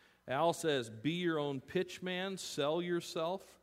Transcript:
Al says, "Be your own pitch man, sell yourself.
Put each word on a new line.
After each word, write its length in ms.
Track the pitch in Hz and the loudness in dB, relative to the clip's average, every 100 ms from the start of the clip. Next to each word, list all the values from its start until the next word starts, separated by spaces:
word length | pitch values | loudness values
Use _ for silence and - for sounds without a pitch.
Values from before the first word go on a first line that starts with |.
| - _ - | -20 _ -4
Al 240 | 131 170 | 2 4
says, 380 | 160 160 139 113 | 4 2 2 0
"Be 220 | 110 143 | -2 -2
your 280 | 170 175 160 | 0 2 2
own 220 | 143 139 | 0 -2
pitch 400 | - 180 180 - | -2 0 0 -4
man, 340 | 180 180 190 190 | -4 -2 -2 -4
sell 460 | - - 143 165 | -6 0 2 2
yourself. 640 | 175 175 170 175 165 190 - - | 2 0 -2 -2 -2 -4 -8 -20